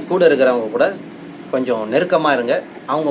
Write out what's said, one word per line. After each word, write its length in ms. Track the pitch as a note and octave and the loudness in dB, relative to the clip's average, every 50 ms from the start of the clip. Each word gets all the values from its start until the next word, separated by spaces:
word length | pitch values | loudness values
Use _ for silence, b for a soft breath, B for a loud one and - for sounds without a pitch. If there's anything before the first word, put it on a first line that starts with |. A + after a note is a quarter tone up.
| - - | 0 -2
கூட 120 | F3 F#3 F3 D#3+ | 2 4 4 6
இருக்கிறவங்க 400 | C#3+ C3 C3 B2+ A#2+ A#2+ A2 G#2+ G#2+ | 6 6 4 4 2 2 0 -2 0
கூட 120 | A#2+ D3 F#3+ G3 - - - - - - - - - - - | 0 0 0 0 -4 -12 -16 -18 -18 -18 -18 -18 -18 -8 -4
கொஞ்சம் 320 | - C3 C3 B2+ A#2 A2 G#2+ G#2+ | -4 -2 -2 -2 -2 -2 -2 0
நெருக்கமா 380 | A2+ D3+ F3 F3+ F3+ D#3+ D#3 D3+ C#3 | 0 0 2 2 2 2 2 2 2
இருங்க, 180 | A#2+ A#2 A#2+ D3 F3+ - - - - - - | 2 2 0 0 -2 -2 -6 -12 -14 -8 -4
அவங்க 180 | C3+ D#3 D#3 D3 | -4 -2 0 0